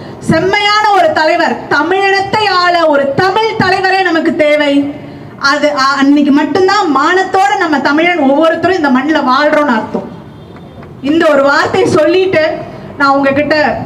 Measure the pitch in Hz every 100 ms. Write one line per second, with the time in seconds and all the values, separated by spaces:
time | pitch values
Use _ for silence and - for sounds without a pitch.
0 | - - - 320 370 415 415 415 427 392
1 | 330 330 311 339 311 226 - 311 320 381
2 | 392 392 392 427 415 370 349 349 320 277
3 | 277 - 381 427 440 381 381 392 370 381
4 | 370 320 330 320 302 302 294 285 285 -
5 | - - - - 277 294 294 254 277 277
6 | 277 294 254 285 302 381 381 415 359 269
7 | 311 370 370 381 392 415 330 277 294 302
8 | 349 339 269 285 320 320 339 381 285 254
9 | 294 311 254 262 294 302 285 220 - 185
10 | - - - - - - - - - -
11 | 269 330 330 285 277 302 359 392 - 311
12 | 311 370 381 330 320 320 - - - -
13 | 311 349 277 269 294 302 294 -